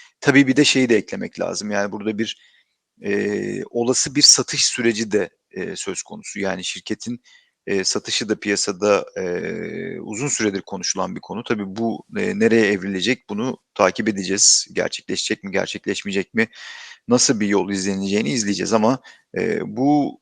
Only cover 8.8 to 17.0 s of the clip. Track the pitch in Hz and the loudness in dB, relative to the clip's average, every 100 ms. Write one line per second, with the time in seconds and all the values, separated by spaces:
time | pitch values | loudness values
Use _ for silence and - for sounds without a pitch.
8.8 | 104 98 - - 92 87 87 87 87 85 | 4 4 2 -6 -4 -4 -4 -6 -8 -8
9.8 | 87 85 92 107 143 - 107 98 - 95 | -8 -10 -10 -6 -4 0 0 0 -6 -8
10.8 | 90 98 92 92 - 95 - 110 98 98 | -4 -4 -4 -6 -10 -8 -4 -4 -4 -4
11.8 | 113 107 - 104 98 98 113 113 104 101 | -4 -4 -8 -4 -2 2 6 6 6 2
12.8 | 95 95 90 127 - 104 127 - _ - | -2 -2 -2 -2 -4 -6 -4 -6 _ 2
13.8 | 95 95 110 98 92 98 - - - 95 | 2 4 -2 -2 -2 2 4 4 0 -2
14.8 | 87 - - 95 - 107 101 95 95 104 | -2 -4 -8 -6 -4 -4 -4 -2 -2 -4
15.8 | - 101 104 98 92 113 113 - - - | -4 -4 -2 -4 -2 0 -2 -4 -18 -16
16.8 | - - | -18 -10